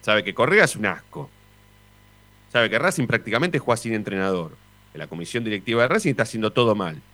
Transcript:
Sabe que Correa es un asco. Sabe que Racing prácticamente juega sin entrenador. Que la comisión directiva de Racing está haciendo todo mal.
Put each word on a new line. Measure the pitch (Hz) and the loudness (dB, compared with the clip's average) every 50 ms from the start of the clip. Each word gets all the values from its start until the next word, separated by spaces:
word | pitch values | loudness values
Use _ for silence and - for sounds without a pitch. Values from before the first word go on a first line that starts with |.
Sabe | - - 107 107 92 | 2 2 2 2 2
que | 104 90 | -2 0
Correa | - 113 131 185 214 185 | 0 2 4 6 4 4
es | 139 - | 4 2
un | - 107 101 | -2 -2 -2
asco. | 85 - - _ - 85 71 - _ _ _ _ _ _ _ - _ - _ - _ - _ - _ - _ - _ - _ - | -4 -4 -12 _ -14 -14 -14 -14 _ _ _ _ _ _ _ -20 _ -20 _ -20 _ -20 _ -20 _ -20 _ -20 _ -20 _ -2
Sabe | - 123 117 107 | 2 2 2 2
que | 95 113 | 2 0
Racing | 139 185 - - 135 | 0 0 0 0 -2
prácticamente | 110 - 110 - 113 104 117 156 180 165 143 | 0 0 -2 -2 -2 -2 0 0 0 -2 -2
juega | - - 117 113 | 0 0 -2 -2
sin | - 117 113 | 0 -4 -4
entrenador. | 107 104 - 98 95 95 95 95 90 82 80 - - _ _ _ - _ - | -4 -4 -4 -4 -2 0 0 0 -2 -4 -6 -12 -18 _ _ _ -20 _ -20
Que | _ 78 | _ -14
la | 76 | -12
comisión | 73 - 85 85 - - 120 117 | -10 -10 -10 -10 -6 -6 -4 -4
directiva | 110 107 98 92 - 113 117 117 | -2 -4 -4 -4 -2 2 2 4
de | 127 | 4
Racing | 170 214 - 147 | 2 2 2 0
está | 131 - 117 | 0 0 -2
haciendo | - - 113 107 107 | -2 -2 -2 -2 0
todo | - - 123 117 107 | 2 4 4 4 4
mal. | 104 95 82 78 76 - - | 2 0 -4 -4 -8 -14 -20